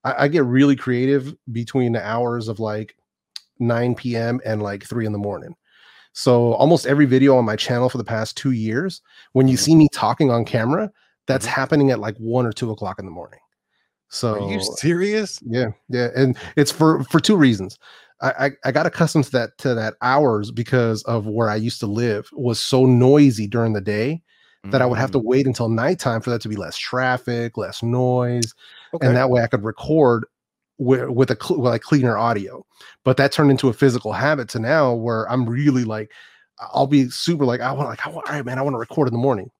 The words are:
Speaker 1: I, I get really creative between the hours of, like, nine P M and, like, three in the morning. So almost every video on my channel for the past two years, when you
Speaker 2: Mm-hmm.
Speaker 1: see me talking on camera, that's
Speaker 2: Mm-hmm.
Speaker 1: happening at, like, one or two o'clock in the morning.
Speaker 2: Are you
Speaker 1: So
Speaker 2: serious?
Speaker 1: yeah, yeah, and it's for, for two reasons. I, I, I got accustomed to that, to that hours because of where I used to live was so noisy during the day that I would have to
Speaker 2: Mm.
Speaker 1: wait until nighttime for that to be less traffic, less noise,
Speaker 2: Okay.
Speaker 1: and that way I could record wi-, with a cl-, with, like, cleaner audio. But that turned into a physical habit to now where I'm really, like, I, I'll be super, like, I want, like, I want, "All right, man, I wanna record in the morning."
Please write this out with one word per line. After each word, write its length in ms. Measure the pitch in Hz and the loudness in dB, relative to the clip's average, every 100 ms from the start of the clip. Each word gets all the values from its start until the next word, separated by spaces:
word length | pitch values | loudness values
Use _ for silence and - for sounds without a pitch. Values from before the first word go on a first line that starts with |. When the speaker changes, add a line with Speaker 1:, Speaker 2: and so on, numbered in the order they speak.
Speaker 1:
I, 200 | 127 127 | -6 -2
I 40 | 143 | 0
get 160 | 165 | 2
really 320 | 127 127 143 135 | 2 4 4 2
creative 580 | 131 120 131 139 131 - - | -2 -2 0 0 -2 -16 -10
between 420 | 117 113 135 123 | -8 -4 -2 0
the 120 | 117 | -2
hours 440 | 98 117 120 120 110 | -4 -4 -4 -4 -6
of, 100 | 107 | -6
like, 380 | 110 107 107 _ _ _ _ - _ _ | -6 -6 -10 _ _ _ _ -20 _ _
nine 360 | 120 117 123 | -2 0 0
P 220 | 120 123 113 | -2 -4 -4
M 240 | 113 127 | -4 -4
and, 180 | 113 110 | -4 -4
like, 220 | 101 101 | -4 -8
three 220 | - 120 110 | -8 -6 -4
in 60 | |
the 60 | 104 | -4
morning. 360 | 101 87 80 - _ _ _ _ _ | -6 -8 -14 -20 _ _ _ _ _
So 400 | - 135 120 120 | -2 2 4 4
almost 320 | 117 143 165 123 | 4 4 4 2
every 200 | 143 139 | 2 4
video 300 | 131 139 127 | 6 6 4
on 80 | |
my 120 | 113 107 | 2 -4
channel 320 | - 123 123 | -4 -2 -2
for 100 | 123 | -4
the 60 | |
past 320 | 107 113 110 - | -6 -6 -6 -4
two 140 | 135 | -2
years, 500 | 120 110 117 190 - _ - _ | -2 -2 -2 -4 -8 _ -20 _
when 160 | 131 131 | 2 4
you 80 | 127 | 4
Speaker 2:
Mm-hmm. 80 | |
Speaker 1:
see 120 | - 160 | 6 6
me 120 | 151 | 6
talking 380 | - 110 120 143 | 4 -2 2 2
on 140 | 117 | 2
camera, 460 | 110 117 113 165 214 _ _ _ - | 0 -2 0 -2 -4 _ _ _ -4
that's 200 | 131 - | -4 -2
Speaker 2:
Mm-hmm. 80 | |
Speaker 1:
happening 360 | - 131 143 139 | -4 0 2 2
at, 100 | 117 | 2
like, 160 | 104 110 | -4 -8
one 280 | 113 123 120 | -4 -2 -2
or 60 | |
two 180 | - 117 | -4 -6
o'clock 280 | 107 98 95 | -6 -8 -10
in 60 | |
the 60 | 95 | -14
morning. 260 | 85 - - _ _ _ _ _ _ _ - | -14 -18 -20 _ _ _ _ _ _ _ -6
Speaker 2:
Are 180 | 120 107 | -4 -4
you 200 | 101 101 | -4 -6
Speaker 1:
So 140 | 95 - | -6 -4
Speaker 2:
serious? 640 | 151 175 202 214 202 - - | -2 0 -2 -2 -4 -10 -6
Speaker 1:
yeah, 240 | 120 113 - _ | -4 -4 -6 _
yeah, 200 | 123 120 | -4 -2
and 220 | 131 131 120 - - | 2 0 0 -4 0
it's 140 | 143 | 0
for, 320 | - 156 156 | 4 2 2
for 140 | 131 165 | 0 0
two 180 | - 208 | 4 4
reasons. 420 | 135 104 95 - - - _ _ | 4 4 -4 -12 -20 -20 _ _
I, 260 | 131 - 139 | -6 -2 -4
I, 40 | - 135 | -2 -2
I 60 | |
got 120 | 131 165 | 0 -2
accustomed 380 | - 160 160 | 0 2 2
to 60 | 131 | 0
that, 240 | 127 110 _ | -2 -4 _
to 160 | 135 | -2
that 200 | 117 110 - | -2 -4 -2
hours 480 | 123 139 143 107 101 | 2 4 4 2 -2
because 520 | 117 117 127 117 110 | -8 0 2 2 -2
of 220 | - 117 104 | -2 -4 -2
where 220 | 107 113 | -2 -2
I 80 | 107 | -2
used 240 | 113 - | -4 -6
to 60 | 110 | -6
live 420 | 107 120 104 - | -2 -2 -4 -8
was 280 | - 123 113 | -6 -4 -2
so 240 | - 131 | 0 4
noisy 600 | 131 123 127 147 143 110 101 | 6 6 6 8 6 4 -4
during 260 | 117 113 | -2 -2
the 80 | 104 | -2
day 420 | 95 104 123 165 _ _ _ _ 98 | -4 -2 -4 -6 _ _ _ _ -2
that 140 | 123 | 0
I 40 | 123 | 2
would 120 | 113 | 0
have 120 | 131 | -2
to 60 | 123 | -2
Speaker 2:
Mm. 60 | |
Speaker 1:
wait 220 | 113 131 135 | 2 2 2
until 220 | 120 117 | 0 -2
nighttime 520 | 113 131 185 127 113 | 0 -2 -2 -2 -4
for 100 | 123 | -4
that 100 | 117 | -6
to 60 | 113 | -6
be 60 | 104 | -8
less 200 | 82 - | -10 -10
traffic, 800 | - 127 127 127 - 120 117 113 | -6 -2 -2 -2 -4 -6 -6 -8
less 260 | 92 - | -10 -6
noise, 720 | 117 123 127 123 123 120 113 _ - - _ | -4 0 0 0 0 -2 -6 _ -20 -20 _
Speaker 2:
Okay. 120 | 170 131 | -2 0
Speaker 1:
and 100 | 123 | 2
that 120 | 131 | 2
way 120 | 123 | 0
I 60 | 117 | 0
could 160 | 117 | -4
record 600 | 107 - - 160 135 117 110 _ _ _ _ _ | -6 -10 -2 2 4 2 -4 _ _ _ _ _
wi-, 280 | 123 131 127 | 0 0 0
with 240 | 120 131 | 0 0
a 40 | 123 | -2
cl-, 160 | - 180 | -2 0
with, 120 | 123 | 0
like, 100 | 117 | -2
cleaner 340 | - 147 123 107 | 0 0 2 0
audio. 480 | 117 107 95 - _ _ - _ | 0 -2 -6 -16 _ _ -20 _
But 120 | 135 127 | 0 2
that 160 | 139 | 2
turned 180 | - 147 | 4 4
into 180 | 131 135 | 4 2
a 40 | |
physical 400 | 107 139 120 107 | 4 2 2 -4
habit 360 | 95 135 151 117 | -2 -2 -2 -4
to 100 | 120 | -6
now 320 | 113 160 131 | 0 2 2
where 340 | 117 117 110 107 | 0 -2 -4 -2
I'm 180 | 123 117 | -2 -2
really, 360 | 120 147 127 | 0 2 2
like, 280 | 113 107 107 - - _ _ _ | -2 -6 -10 -16 -20 _ _ _
I, 60 | - | -6
I'll 120 | - 139 | -2 2
be 220 | 143 127 | 2 2
super, 340 | - - 170 | -2 -4 0
like, 160 | 131 120 | 0 0
I 120 | 123 | -4
want, 160 | 135 143 | -4 -6
like, 180 | - - | -6 -10
I 40 | |
want, 180 | 165 - | -10 -10
"All 80 | 147 | -8
right, 80 | |
man, 140 | 123 131 | -8 -4
I 40 | |
wanna 160 | 143 120 | -4 -4
record 300 | 117 - 131 | -6 0 0
in 60 | |
the 40 | 117 | 0
morning." 320 | 135 110 92 | -2 -2 -6